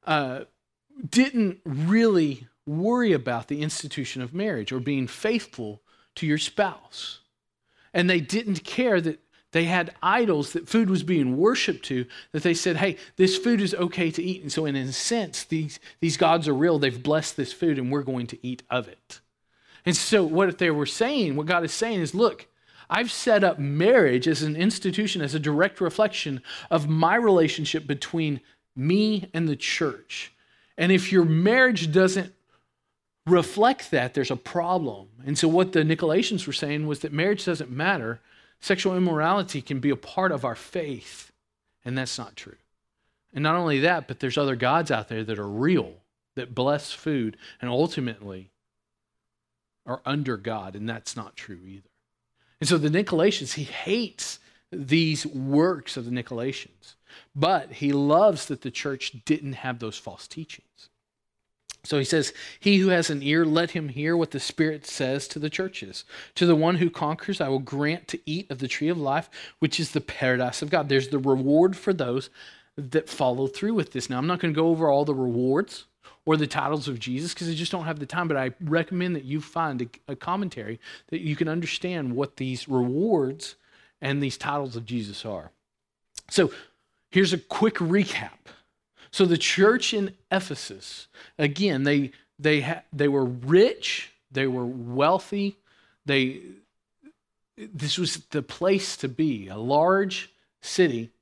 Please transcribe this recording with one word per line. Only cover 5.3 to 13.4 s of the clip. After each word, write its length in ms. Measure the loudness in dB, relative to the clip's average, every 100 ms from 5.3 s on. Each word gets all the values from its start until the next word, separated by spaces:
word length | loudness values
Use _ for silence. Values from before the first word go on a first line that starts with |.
| -2 -4 -12 -12 -12 _ _ _
to 120 | -6 -2
your 120 | 0
spouse. 800 | -2 -2 -2 -2 -18 -14 -14 -14 _ _ _ _ _ _ _
And 160 | 0 2
they 120 | 2
didn't 440 | 0 -4 -2 -4
care 340 | -4 0 2 4
that 180 | 2 -6 _ _ _
they 120 | 0
had 300 | 2 2 0 -2
idols 520 | 2 2 4 2 0
that 160 | -6 0
food 180 | 2 4
was 140 | 2
being 340 | 2 0 2 2
worshiped 480 | 2 2 -2 -4 -4
to, 200 | -4 -6 -12 -8
that 100 | -2
they 120 | 0
said, 240 | 2 0 0
"Hey, 180 | 0 -2 -12 4
this 200 | 4
food 240 | 4